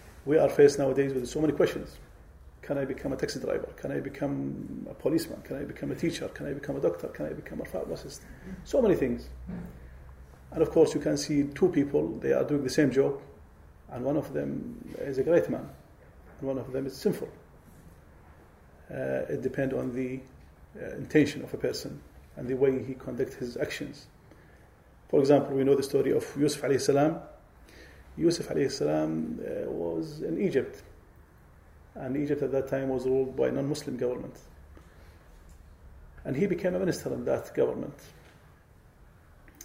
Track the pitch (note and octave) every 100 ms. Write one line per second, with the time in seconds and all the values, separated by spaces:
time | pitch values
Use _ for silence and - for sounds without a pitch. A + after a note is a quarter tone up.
0 | - - C3+ D#3 C#3 C#3+ C#3+ C#3+ C3+ C3
1 | C#3 C3 A#2+ D3+ D#3 C#3+ E3+ - - -
2 | - - - - - - - C#3 C3+ C3
3 | C#3 C3 D3 C3 - - - - C#3 C#3+
4 | C#3 - C#3+ C#3 C3+ - - - - -
5 | - D#3+ - - - C3+ C#3+ - C#3+ C3
6 | E3+ - - - C#3+ C#3+ - C3+ F3 -
7 | - - - D#3+ - - - F#3 - -
8 | - - - - F#3 F#3+ - - A3+ E3+
9 | B2+ A#2 - - - F3+ - - - -
10 | - - - - - D3+ D#3 E3 D3 D3
11 | D#3 C#3+ - C#3+ C#3+ - F#3 D3 C#3 D3
12 | D3+ - C3+ C3+ - C#3+ B2+ - C#3+ B2+
13 | C#3 - - - - - - - - B2
14 | B2+ D3 - C#3+ C#3 - - - - -
15 | - C3 C3 E3+ - B2 - - - -
16 | - - - - C3+ C3 A#2 C3 C3+ -
17 | G#3 - - - - - - - - -
18 | - - - - - - - - - C3+
19 | C3 C3 - - B2+ C3+ C3 C3 B2+ B2
20 | B2+ C3 - - - - - - - -
21 | - D#3 C#3 - - - B2+ B2 - -
22 | - - - - B2+ C3 C3+ B2+ A2+ B2+
23 | - B2 C3 - B2 A#2+ - - - -
24 | - - - - - - - - - -
25 | - D3+ C3+ C#3+ - C3+ C3+ C#3 C#3 C#3
26 | C3+ A#2 - C#3 D3 - C3 C3+ - C#3
27 | D3+ E3 - - - - - - - -
28 | - - E3 E3 - - C#3 - - D#2
29 | D#2 D#2+ D#2+ - - - E2 - E2+ E2
30 | D#2 D2+ - A2 F#3+ C3+ - - - -
31 | - - - - - - - - - -
32 | C3+ C#3 D3 D3 C3 C3+ C3 C#3 C3+ C3
33 | C3 C3 B2+ C3 C3 B2+ C#3 D3 - C3
34 | B2 B2 - - - - - - - -
35 | - - - - - - - - - -
36 | - - - C3+ G3+ F3 F3+ F3+ F#3 -
37 | C3+ B2+ B2 B2+ - - B2+ B2+ - -
38 | - - - - - - - - - -
39 | - - - - - -